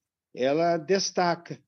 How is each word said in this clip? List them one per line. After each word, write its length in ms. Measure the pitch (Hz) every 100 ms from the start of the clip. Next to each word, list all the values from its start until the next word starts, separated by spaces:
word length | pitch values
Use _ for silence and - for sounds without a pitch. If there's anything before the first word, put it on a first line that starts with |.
| _ _ _
ela 440 | - 131 151 170 170
destaca. 840 | 151 190 185 - 175 165 - 147